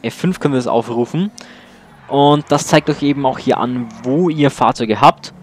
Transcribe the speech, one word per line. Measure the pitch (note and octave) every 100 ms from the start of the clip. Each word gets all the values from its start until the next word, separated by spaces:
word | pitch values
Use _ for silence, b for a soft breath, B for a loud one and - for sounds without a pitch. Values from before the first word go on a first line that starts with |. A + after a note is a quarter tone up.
F | A#2
fünf | - F#3 F#3
können | D3
wir | C3
das | A#2+
aufrufen. | A#2 A#2 A#2 B2 D#3 G3+ - B B B B B B -
Und | C#3 C#3+ D3 -
das | C#3+ -
zeigt | D#3 D3+
euch | C#3+
eben | C#3+ C#3 C3+
auch | B2+
hier | B2+ -
an, | A#2+ B2+ A#2 -
wo | B2 C#3+ F3+
ihr | D3+ C#3+
Fahrzeuge | - A#2 - A2+ G#2+
habt. | D3 - - -